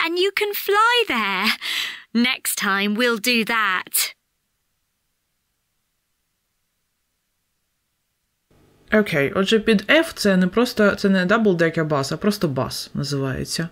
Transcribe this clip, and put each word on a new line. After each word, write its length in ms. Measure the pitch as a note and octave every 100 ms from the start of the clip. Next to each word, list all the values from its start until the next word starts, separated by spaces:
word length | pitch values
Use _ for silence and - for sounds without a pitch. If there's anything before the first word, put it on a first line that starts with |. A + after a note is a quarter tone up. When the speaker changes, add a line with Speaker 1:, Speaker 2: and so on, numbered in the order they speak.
Speaker 1:
and 140 | D#4+ F4
you 140 | G4
can 220 | - G#4
fly 500 | G4+ - G4+ A4+ A#4+ A4
there. 400 | B3 G3+ F#3 G#3+ - - - - - -
Next 420 | A3+ A#3+ C4 - -
time 400 | G#3 G3 G3+ G#3
we'll 220 | B3 A#3
do 260 | B3 A#3+ G#3+
that. 680 | A3+ G#3 F#3 - - - - _ _ _ _ _ _ _ _ _ _ _ _ _ _ _ _ _ _ _ _ _ _ _ _ _ _ _ _ _ _ _ _ _ _ _ _ _ _ _ _ _ _ _ _ _ _ _
Speaker 2:
Окей, 380 | G#3+ G#3 D3+ C#3 -
отже, 240 | G3 A3+
під 220 | A3 G#3
F 320 | - D4+ D#4+ -
це 220 | G3+ F#3
не 100 | F3+
просто, 480 | A3 B3 - G3+ -
це 140 | G3+
не 160 | F#3+ F3+
double-decker 640 | A3+ G#3+ E3+ E3 E3 D#3
bus, 260 | D3 C3+
а 40 | D#3
просто 300 | G#3 G3+ E3
bus 420 | C3 B2 - -
називається. 760 | C#3+ C#3 C#3 C3+ C#3+ C#3+ - E3